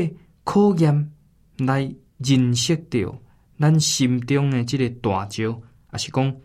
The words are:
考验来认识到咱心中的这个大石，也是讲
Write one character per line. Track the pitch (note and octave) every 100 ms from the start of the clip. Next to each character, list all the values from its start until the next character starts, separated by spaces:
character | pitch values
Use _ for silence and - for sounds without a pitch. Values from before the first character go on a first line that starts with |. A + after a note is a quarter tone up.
| E3+ - _ _
考 | - G3+ G#3 E3+
验 | D#3 D3 D3 - _ _ _ -
来 | C3 C3+ C3+ - _ -
认 | C3 C3 B2
识 | A#2+ - D#3+
到 | - B2 F2 - - _ _ -
咱 | D3+ D#3+
心 | D3+ - B2+ B2
中 | B2 C#3 C#3
的 | B2+
这 | A#2 C#3
个 | B2 A#2
大 | A2 F#2+ G2+
石， | G#2+
也 | A2 A#2 - _ _ -
是 | -
讲 | C3+ C3+ C3